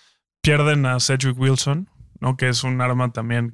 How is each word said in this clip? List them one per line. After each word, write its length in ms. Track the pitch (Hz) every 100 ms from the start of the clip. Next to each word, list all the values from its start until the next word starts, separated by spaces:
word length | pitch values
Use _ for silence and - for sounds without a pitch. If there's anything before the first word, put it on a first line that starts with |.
| _ _ _ _
Pierden 460 | 151 147 147 147 131
a 120 | 127
Cedric 400 | - 135 135 123
Wilson, 520 | 131 131 143 147 196 _ - -
¿no? 180 | 127 131
Que 100 | 131
es 160 | 117
un 160 | 131 127
arma 320 | 127 123 127
también 380 | 120 113 120 120